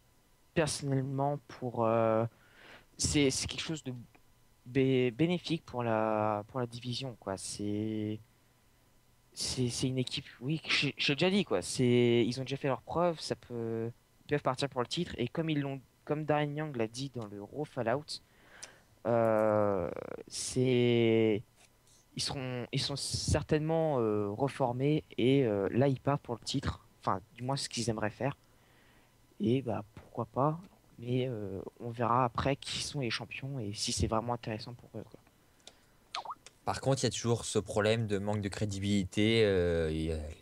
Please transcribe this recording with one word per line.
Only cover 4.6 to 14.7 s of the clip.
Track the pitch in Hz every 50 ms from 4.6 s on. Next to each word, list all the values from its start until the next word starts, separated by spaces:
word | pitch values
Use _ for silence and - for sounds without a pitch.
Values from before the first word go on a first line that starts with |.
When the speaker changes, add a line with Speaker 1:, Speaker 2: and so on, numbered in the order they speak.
| -
Speaker 1:
bé-, | 127 123 139 131 135 131 127 127 123
bénéfique | 110 120 160 170 180 170 - - 160 165 -
pour | - - 123
la, | 120 117 110 110 110 110 110 107 107 107 107 104 104 -
pour | - 131
la | 123
division, | 120 123 120 120 123 120 - 135 131 110 -
quoi. | - 101 95
C'est, | - - - - - 104 104 104 104 110 110 107 107 107 107 110 110 - _ _ _ _ _ _ _ _ _ _ _ _ _ _ _ _ _ _ _ _ _ -
c'est, | - - - - 131 123 120
c'est | - - 139 131
une | 131 131
équipe, | 123 - - 143 - - - -
oui, | - 160 160 156
que | - -
j'ai, | - - 147 135 -
j'ai | - - - 143
déjà | 139 170 190
dit, | 190 208 175
quoi. | - 107 90
C'est, | - - - - 127 123 120 120 120 120 117 120 113
ils | 117 120 131
ont | 131
déjà | 123 139
fait | - - 139
leurs | 127 117
preuves, | - - - 160 175 175 160 -
ça | - - 117
peut, | - - - 123 117 113 113 113 113 113 117 - _ _ _ _ _ -
ils | -
peuvent | 147 147
partir | - 139 127 - 143
pour | 135